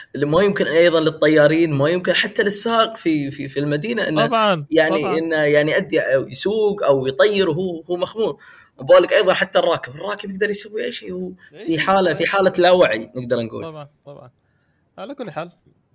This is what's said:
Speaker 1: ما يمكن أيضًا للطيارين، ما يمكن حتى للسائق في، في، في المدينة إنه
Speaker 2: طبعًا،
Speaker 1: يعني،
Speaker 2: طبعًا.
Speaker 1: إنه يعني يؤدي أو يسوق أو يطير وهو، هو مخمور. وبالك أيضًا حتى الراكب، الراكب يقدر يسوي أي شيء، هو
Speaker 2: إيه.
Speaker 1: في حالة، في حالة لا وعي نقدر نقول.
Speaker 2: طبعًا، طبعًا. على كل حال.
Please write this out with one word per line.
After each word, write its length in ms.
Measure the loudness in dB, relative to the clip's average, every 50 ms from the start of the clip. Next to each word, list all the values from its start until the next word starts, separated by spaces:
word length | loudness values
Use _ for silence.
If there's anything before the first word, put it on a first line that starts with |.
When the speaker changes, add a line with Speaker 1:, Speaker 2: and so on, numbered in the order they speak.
| -16 -12 -6
Speaker 1:
ما 280 | -4 -2 0 2 2 2
يمكن 240 | 2 2 0 -2 0
أيضًا 320 | 2 4 4 4 4 2
للطيارين، 720 | 2 0 0 2 2 4 6 6 6 6 4 2 2 2 0
ما 160 | 0 0 0
يمكن 240 | 0 0 -2 -2 -2
حتى 300 | -2 -2 -2 -2 -2 -2
للسائق 520 | 0 0 -2 -2 0 0 0 0 0 -2 -4
في، 340 | -2 -2 -2 -2 -2 -4
في، 160 | -8 -10 -10 -8
في 120 | -6 -6
المدينة 480 | -4 -2 -2 -4 -4 -4 -4 -4 -4 -2
إنه 180 | 0 0 0
Speaker 2:
طبعًا، 400 | 0 0 0 2 0 0 -2 -4 -2
Speaker 1:
يعني، 300 | 0 2 2 2 0 -2
Speaker 2:
طبعًا. 160 | -2 -2 -2 -2
Speaker 1:
إنه 180 | -2 -2 0
يعني 360 | 0 2 2 4 2 2 2
يؤدي 280 | 0 0 0 0 -2 -2
أو 280 | 0 2 0 0 0 -2
يسوق 580 | -4 -2 -2 -2 0 0 0 0 -2 0 2
أو 220 | 2 2 2 0 -2
يطير 420 | 0 2 2 2 2 0 0 0
وهو، 320 | -2 -4 -4 -6 -8 -10
هو 140 | -8 -8 -6
مخمور. 420 | -6 -6 -6 -4 -4 -4 -4 -6 -8 -14 -20 -20 -20 -20 _ _ -4
وبالك 360 | 2 6 6 6 6 6 4
أيضًا 200 | 2 4 2 2
حتى 260 | 0 0 0 0 0
الراكب، 360 | 2 2 0 -2 -4 -8 -14
الراكب 360 | -12 -10 -8 -8 -8 -10 -10
يقدر 180 | -6 -4 -2 -2
يسوي 340 | -2 -4 -8 -8 -8 -8 -8
أي 60 | -8
شيء، 200 | -8 -10 -12 -10 -10
هو 180 | -10 -10 -10 -12 -16 _ _ -20
Speaker 2:
إيه. 120 | -12 -6
Speaker 1:
في 140 | -4 -4 -2
حالة، 340 | 2 2 4 4 4 2 0
في 140 | 0 -2 0
حالة 260 | 0 2 2 2 2 4
لا 140 | 4 6
وعي 400 | 6 6 4 4 2 -2 -6 -8 -12
نقدر 220 | -10 -6 -4 -4 -4 -4
نقول. 200 | -4 -8 -10 -12
Speaker 2:
طبعًا، 260 | -12 -14 -16 -18 -20 _ _ _
طبعًا. 260 | -20 -20 -20 -20 -20 _ _ _ _ _ _ _ _ _ _ _ _ _ -18
على 180 | -16 -14 -14
كل 160 | -14 -14 -12
حال. 200 | -10 -10 -12 -12 _ _ _ _ _ _ _ _ _